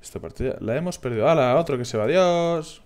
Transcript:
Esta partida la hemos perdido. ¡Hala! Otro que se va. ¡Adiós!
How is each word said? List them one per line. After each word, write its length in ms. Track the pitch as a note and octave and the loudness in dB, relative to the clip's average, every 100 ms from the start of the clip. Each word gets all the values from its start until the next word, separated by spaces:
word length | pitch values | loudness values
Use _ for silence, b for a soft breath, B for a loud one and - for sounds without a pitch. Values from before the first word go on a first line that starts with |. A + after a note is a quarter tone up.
Esta 180 | - F2+ | -12 -12
partida 360 | E2 - B2+ - | -12 -6 -6 -4
la 160 | - B2 | -4 -4
hemos 200 | F3+ - | -4 -6
perdido. 320 | C3 A#2 A#2+ | -6 0 2
¡Hala! 280 | D#3+ B2+ C3 | 4 4 2
Otro 200 | E3 C3+ | 2 -2
que 80 | A#2+ | -2
se 120 | A2+ | -2
va. 80 | G#2+ | 2
¡Adiós! 760 | E3+ F3+ E3+ E3+ E3+ D#3+ - | 2 4 2 0 -2 -6 -16